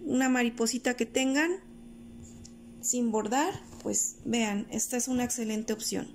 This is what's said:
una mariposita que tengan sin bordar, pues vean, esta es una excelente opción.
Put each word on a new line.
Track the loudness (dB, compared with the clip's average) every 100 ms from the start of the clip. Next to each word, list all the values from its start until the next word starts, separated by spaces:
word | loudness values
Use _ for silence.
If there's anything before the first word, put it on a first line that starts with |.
| 2
una | 2 4
mariposita | 4 2 2 0 2 0 0
que | 0
tengan | 2 2 4 2 0 -6 -18 -18 -18 -18 -16 -16 -16 -16 -18 -18 -6
sin | 0 2 4
bordar, | 2 2 4 2 0 -10 -10
pues | -2 0 0 -4 -2
vean, | 2 2 0 -2
esta | -2 -2 0
es | 0
una | 0
excelente | 0 0 0 -2 -2
opción. | -2 -2 -4 -4